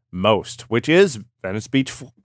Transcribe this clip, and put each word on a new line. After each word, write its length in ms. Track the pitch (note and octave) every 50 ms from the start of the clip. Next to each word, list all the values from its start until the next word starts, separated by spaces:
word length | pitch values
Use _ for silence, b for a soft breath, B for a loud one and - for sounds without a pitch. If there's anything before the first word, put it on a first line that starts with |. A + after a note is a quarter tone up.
| _ _
most, 500 | - F2+ F#2+ G#2+ A2 F#2 D#2 - - -
which 260 | - - A2+ A#2+ - -
is 320 | D#3 F3+ G3+ F#3 B2+ G#2+ G2 _ _ _
Venice 240 | - F#2 F#2+ - -
Beach, 240 | - - C3+ C3+ -
F-, 200 | - - C3+ A#2+ _ _ _